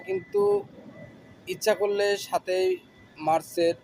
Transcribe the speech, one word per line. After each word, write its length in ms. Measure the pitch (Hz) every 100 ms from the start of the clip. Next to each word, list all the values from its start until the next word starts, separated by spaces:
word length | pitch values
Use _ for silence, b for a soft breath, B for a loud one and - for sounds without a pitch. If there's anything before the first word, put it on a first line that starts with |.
| 185
কিন্তু 340 | 190 - 202 202 202 - - - - - - - - -
ইচ্ছা 260 | 185 214
করলে 320 | 202 202 202 202 202 -
সাতই 420 | 170 - 185 185 180 - - - - 156
মার্চের 480 | 160 - - 170 170